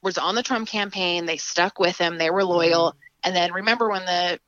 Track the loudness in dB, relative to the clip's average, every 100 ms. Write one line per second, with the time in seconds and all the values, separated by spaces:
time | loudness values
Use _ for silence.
0 | -2 -2 -2 -2 -2 -2 -2 -4 -4 -2
1 | -2 -2 -2 -4 -4 0 0 2 0 2
2 | -2 0 0 2 2 4 4 4 2 0
3 | -20 _ -2 0 0 0 0 0 0 -2
4 | -2 0 0 -4